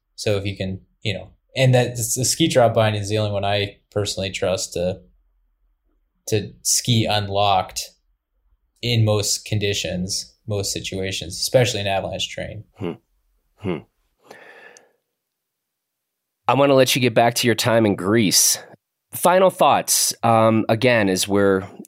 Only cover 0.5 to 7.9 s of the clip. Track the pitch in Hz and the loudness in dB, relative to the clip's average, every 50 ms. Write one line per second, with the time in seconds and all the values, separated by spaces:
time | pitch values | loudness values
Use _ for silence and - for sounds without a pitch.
0.5 | 95 - 95 95 95 98 - _ _ _ - 110 92 87 92 - _ _ _ _ | -8 -6 -8 -8 -8 -10 -14 _ _ _ -8 -6 -6 -6 -10 -16 _ _ _ _
1.5 | - 127 131 127 127 123 123 120 120 120 113 - - 127 117 - - - 165 156 | -2 0 2 4 4 4 2 0 -4 -8 -6 -6 -4 -4 -2 -4 0 0 0 2
2.5 | - 127 117 113 110 113 110 107 107 104 101 101 107 107 107 104 101 98 101 101 | 4 4 4 4 4 2 0 0 0 -4 -6 -4 -2 -2 -2 -2 -4 -4 -2 -2
3.5 | 104 104 101 98 - _ _ _ - 104 98 - - - 95 98 92 - - 90 | -2 -2 -4 -6 -8 _ _ _ -6 -6 -6 -6 -6 -6 -8 -8 -6 -4 -4 -2
4.5 | 95 95 - - - 87 87 92 92 - - _ _ _ _ _ _ _ _ _ | -2 -4 -6 -8 -6 -4 -4 -4 -6 -8 -14 _ _ _ _ _ _ _ _ _
5.5 | _ _ _ _ _ _ _ _ _ _ _ _ _ _ _ - 110 104 - - | _ _ _ _ _ _ _ _ _ _ _ _ _ _ _ -4 -4 -4 -4 -6
6.5 | - _ - - - - - 123 120 110 104 80 107 104 101 98 98 98 104 101 | -14 _ -4 -2 -2 -2 0 0 0 0 0 0 -2 -2 -2 -2 -2 0 2 2
7.5 | 98 92 92 - - - - - | 2 0 0 -4 -10 -12 -12 -14